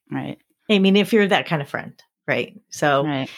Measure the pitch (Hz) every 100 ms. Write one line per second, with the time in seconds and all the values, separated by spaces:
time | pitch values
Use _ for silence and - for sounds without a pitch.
0 | _ 135 139 - _ _ - 208 190 196
1 | 190 220 202 180 - 160 139 - - -
2 | _ _ - 120 117 - _ - 151 139
3 | 139 135 135